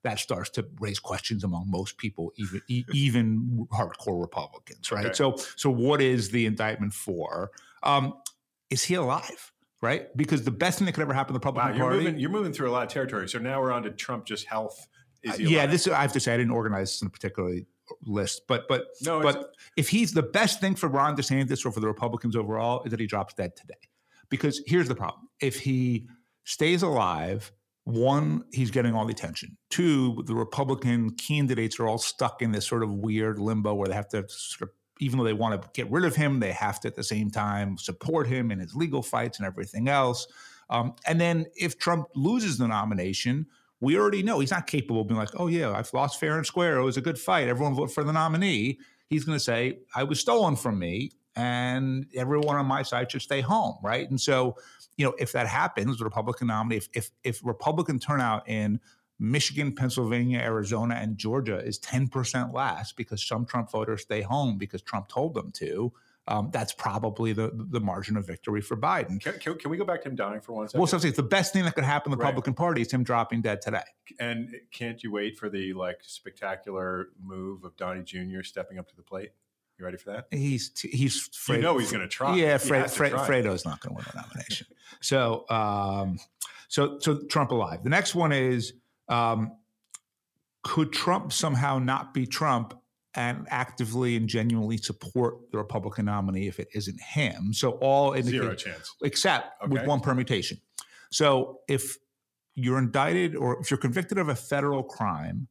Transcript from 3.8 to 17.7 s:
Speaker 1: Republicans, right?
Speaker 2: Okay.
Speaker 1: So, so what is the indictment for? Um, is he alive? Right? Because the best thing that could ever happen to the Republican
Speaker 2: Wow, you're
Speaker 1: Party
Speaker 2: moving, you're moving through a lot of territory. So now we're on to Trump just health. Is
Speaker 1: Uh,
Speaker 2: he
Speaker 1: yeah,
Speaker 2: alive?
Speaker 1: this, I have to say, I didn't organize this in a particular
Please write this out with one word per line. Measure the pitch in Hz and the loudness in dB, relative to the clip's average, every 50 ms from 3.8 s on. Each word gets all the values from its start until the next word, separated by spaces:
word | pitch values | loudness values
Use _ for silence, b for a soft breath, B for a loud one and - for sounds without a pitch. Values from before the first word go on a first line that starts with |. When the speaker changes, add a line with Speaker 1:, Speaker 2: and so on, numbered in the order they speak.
| 110 82 - - - 104 92 87 | 0 -2 -2 -6 -4 -2 0 0
Speaker 1:
Republicans, | 87 - - - 71 - - - _ - 78 - - - | -2 -2 -4 -6 -6 -6 -12 -20 _ -20 -18 -12 -6 -4
right? | 113 104 101 | -2 0 0
Speaker 2:
Okay. | 95 - | 0 2
Speaker 1:
So, | - 147 135 131 135 B B B | 4 4 4 4 0 B B B
so | - - 143 | 0 2 2
what | 127 117 120 135 147 143 | 4 4 4 4 6 6
is | 139 131 127 123 107 95 | 6 6 6 4 2 2
the | 107 120 113 | 2 2 4
indictment | 110 107 104 110 107 110 107 101 101 101 | 4 2 2 0 0 0 0 -2 -4 -4
for? | - - 104 92 85 78 78 - 85 95 101 B B B B B B - | -4 -6 -4 -4 -4 -4 -4 -4 -4 -6 -6 B B B B B B 0
Um, | 135 143 139 131 139 - - - - _ _ _ _ _ _ _ _ | 2 4 4 2 0 -4 -8 -14 -16 _ _ _ _ _ _ _ _
is | 135 123 - | -2 -2 0
he | - 180 | 2 2
alive? | 185 151 123 135 165 - - - - - - _ _ _ _ _ _ | 2 2 2 0 -2 -2 -6 -14 -14 -18 -20 _ _ _ _ _ _
Right? | - 113 143 175 - - - | 0 0 0 0 -2 -6 -2
Because | 123 151 - 165 139 110 | -2 2 2 2 2 2
the | 139 | 0
best | 117 104 170 185 175 | 0 2 2 0 2
thing | - 202 | 2 0
that | 180 - | 0 2
could | - | -2
ever | 156 139 131 | -2 0 0
happen | 135 135 - 131 | 0 0 0 -2
to | |
the | 127 | -2
Republican | - 143 127 117 120 117 | -2 0 0 2 0 2
Speaker 2:
Wow, | 110 | 2
you're | - 127 | 2 2
Speaker 1:
Party | 127 127 - 165 | 4 4 4 2
Speaker 2:
moving, | 170 160 | 2 0
you're | 147 127 160 | 0 -2 0
moving | 190 214 202 170 131 | 0 0 0 -2 -2
through | - 143 123 | -2 0 0
a | |
lot | 123 123 120 | 2 0 0
of | 110 | -2
territory. | - 147 131 127 113 104 92 | -2 -4 -2 -2 -2 -4 -4
So | 95 - | -4 -4
now | 120 113 127 135 135 | -4 -4 -2 0 0
we're | 131 127 123 | 0 2 0
on | 120 110 | 0 -2
to | 104 | -6
Trump | 95 - - - 127 113 101 | -8 -8 -6 -6 -6 -6 -6
just | - 107 101 - | -6 -8 -8 -6
health. | - 113 110 110 104 - - - _ b b b b _ _ - | -4 -4 -4 -4 -4 -8 -14 -20 _ b b b b _ _ -6
Is | 208 190 | -6 -2
Speaker 1:
Uh, | |
Speaker 2:
he | - - | 0 4
Speaker 1:
yeah, | 156 165 156 143 | 4 6 6 6
Speaker 2:
alive? | 139 | 4
Speaker 1:
this, | 160 170 - 180 | 4 2 4 2
I | - 135 | 2 4
have | 143 139 - | 2 2 2
to | 131 | 0
say, | - 123 117 | 2 2 2
I | |
didn't | 120 123 117 117 | 2 2 2 2
organize | 117 110 110 104 95 98 98 | 0 0 0 0 0 0 -2
this | - - | -4 -4
in | 107 95 | -4 -6
a | |
particular | - - - 98 - - 92 90 90 90 - _ | -6 -6 -8 -6 -4 -2 -2 -2 -2 -4 -6 _